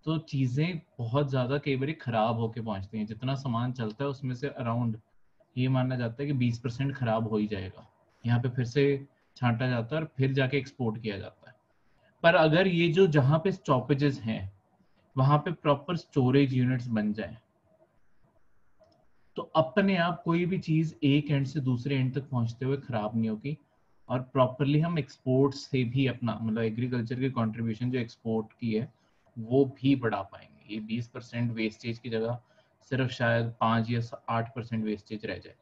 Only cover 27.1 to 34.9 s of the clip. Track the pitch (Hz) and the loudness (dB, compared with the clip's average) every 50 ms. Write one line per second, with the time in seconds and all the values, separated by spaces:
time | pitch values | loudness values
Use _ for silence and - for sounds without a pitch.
27.1 | 127 127 131 135 127 120 113 110 107 117 117 113 107 107 123 127 127 127 117 113 | -4 -2 -2 -2 0 0 -2 -2 -2 -4 -4 -4 -4 -2 -4 -2 -2 -2 -4 -6
28.1 | - _ _ 113 113 110 107 - - _ 120 117 107 107 - - _ _ _ _ | -10 _ _ -4 -2 -2 -4 -6 -12 _ -4 -2 -2 -2 -4 -4 _ _ _ _
29.1 | _ _ _ _ _ 117 110 113 123 135 139 131 - - 123 139 139 120 117 110 | _ _ _ _ _ -12 -6 0 4 4 4 2 0 -2 2 2 2 2 2 -2
30.1 | 104 98 95 - - - - - - - - - 104 110 107 110 110 123 117 - | -2 -2 -6 -8 -14 -20 -20 -20 -20 -20 -14 -10 -10 -10 -6 -6 -6 -6 -6 -8
31.1 | _ 123 117 - 120 117 120 117 113 113 110 107 107 - - 117 113 117 - 123 | _ -16 -14 -10 -4 -2 -2 -2 -2 -2 -4 -4 -4 -6 -8 -8 -8 -8 -8 -6
32.1 | 113 110 113 117 117 117 _ _ _ _ _ _ _ _ _ _ 131 127 131 120 | -4 -4 -2 -4 -6 -8 _ _ _ _ _ _ _ _ _ _ -2 0 0 -2
33.1 | - - 120 117 117 117 117 117 113 _ 120 113 113 117 110 110 120 117 117 - | -2 0 0 2 2 2 0 -2 -2 _ 2 2 4 2 2 0 -2 -2 -2 -4
34.1 | - - _ - 117 117 113 113 - 127 110 - 113 110 110 107 | -10 -14 _ -4 -2 -2 -4 -4 -8 -10 -8 -6 -4 -4 -2 -2